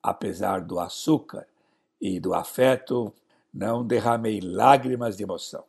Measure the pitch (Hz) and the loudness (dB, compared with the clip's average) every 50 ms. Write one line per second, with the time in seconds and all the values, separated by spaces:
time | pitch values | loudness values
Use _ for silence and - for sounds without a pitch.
0 | - - - - - 104 87 82 98 95 95 92 87 85 92 87 87 85 - - | -2 -4 -4 -4 -6 -6 -4 -4 -2 -2 -2 -2 -4 -4 -6 -6 -6 -6 -8 -6
1 | - - 156 139 - - - - - _ _ _ _ _ _ _ _ _ _ _ | 2 2 2 2 2 -6 -16 -16 -16 _ _ _ _ _ _ _ _ _ _ _
2 | - 98 92 92 - - - 82 82 - - - 127 131 131 123 - - 123 123 | -6 -4 -4 -2 -2 -2 -2 -2 -2 -4 0 2 4 4 4 2 0 -4 -2 -2
3 | 117 101 - _ _ _ _ _ _ _ - 101 95 107 117 120 123 113 123 117 | -2 -4 -8 _ _ _ _ _ _ _ -10 -6 -4 -2 -2 -2 -2 0 0 2
4 | 98 120 117 117 113 113 107 101 95 92 90 95 113 127 139 139 123 131 127 120 | 2 2 0 2 0 -2 -2 -2 -4 -6 -2 4 8 8 8 8 6 0 -2 -2
5 | 120 117 101 92 110 95 - - - - - - - | -2 -4 -4 -6 -6 -6 -6 -8 -8 -12 -12 -14 -14